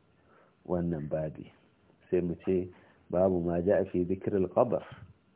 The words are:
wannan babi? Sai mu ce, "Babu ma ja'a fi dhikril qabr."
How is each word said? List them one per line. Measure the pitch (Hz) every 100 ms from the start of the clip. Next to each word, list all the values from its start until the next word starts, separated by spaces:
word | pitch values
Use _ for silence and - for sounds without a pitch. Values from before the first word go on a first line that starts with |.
| _ _ _ _ _ _
wannan | - 87 85 82 76
babi? | 78 78 - - - _ _ _ _ _
Sai | 92
mu | 87 85 -
ce, | 92 90 - - _ -
"Babu | 87 95 90
ma | 85 85
ja'a | 87 92
fi | 95 90
dhikril | 87 95 - 101 90
qabr." | - 123 - - - - - _